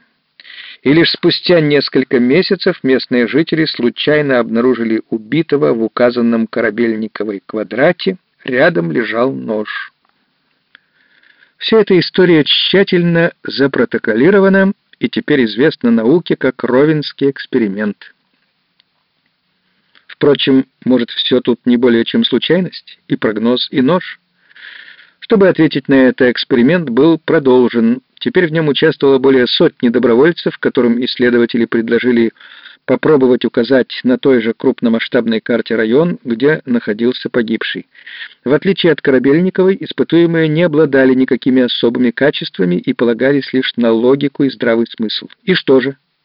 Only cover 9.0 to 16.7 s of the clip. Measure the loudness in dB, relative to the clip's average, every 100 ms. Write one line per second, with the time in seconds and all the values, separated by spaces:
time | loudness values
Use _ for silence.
9 | -4 -2 -4 -4 -6 -8 -8 -12 -14 _
10 | _ _ _ _ _ _ _ _ _ _
11 | _ _ _ _ _ _ 0 2 4 2
12 | 2 2 4 4 2 -2 0 0 2 0
13 | 0 0 -2 -4 -10 -2 -2 0 -2 -2
14 | -2 2 4 4 4 4 2 -2 _ _
15 | -6 -4 0 0 0 0 0 0 0 2
16 | 2 0 0 -2 -2 -4 -2